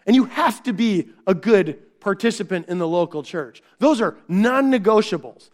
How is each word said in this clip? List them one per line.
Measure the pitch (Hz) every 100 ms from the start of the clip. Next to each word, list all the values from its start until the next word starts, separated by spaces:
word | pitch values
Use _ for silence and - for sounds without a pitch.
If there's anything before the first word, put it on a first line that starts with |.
| -
And |
you | 254 254
have | - 311 214
to | -
be | 185 233 190 - _ -
a |
good | 180 214 208 160 139 _ _
participant | 202 196 233 - 185 185 170
in | 180
the | 170
local | 175 170 151
church. | 135 175 131 - _ -
Those | 269 277
are | 202 - -
non-negotiables. | 180 226 262 269 254 196 214 - 170 123 - _